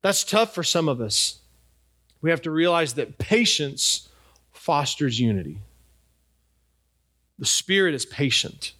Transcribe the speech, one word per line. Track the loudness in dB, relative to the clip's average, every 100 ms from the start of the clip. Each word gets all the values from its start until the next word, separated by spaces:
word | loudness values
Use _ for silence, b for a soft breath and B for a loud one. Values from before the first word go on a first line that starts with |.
That's | 2 0
tough | 2 2 2
for | 0
some | 0 0 0
of | -2
us. | -2 -2 -2 -6 _ _ _ _ _ _ _ _
We | 0
have | 0
to | 0
realize | 2 2 2 0
that | -2 -6 -8
patience | 0 2 4 0 -2 -2 -2 -2 b b b b _
fosters | -10 0 0 0 -2 -2 2
unity. | 0 0 -4 -12 -16 _ _ _ _ _ _ _ _ _ _ _ _ _ _ _ _ -8
The | -2
Spirit | -2 2 2 2
is | 0 -6
patient. | -2 0 0 -2 -8 -16